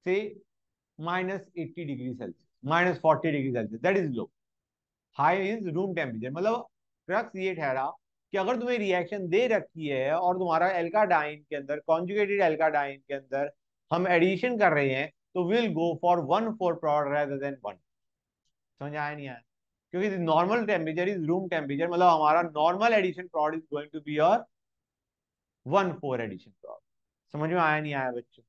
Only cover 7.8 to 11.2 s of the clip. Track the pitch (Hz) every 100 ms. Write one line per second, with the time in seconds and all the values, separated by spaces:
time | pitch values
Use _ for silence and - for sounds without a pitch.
7.8 | 135 175 _ _ _ 196 190 247 240 247
8.8 | 202 180 175 208 185 185 247 214 - 160
9.8 | 151 135 131 160 180 185 180 160 180 185
10.8 | 170 208 208 170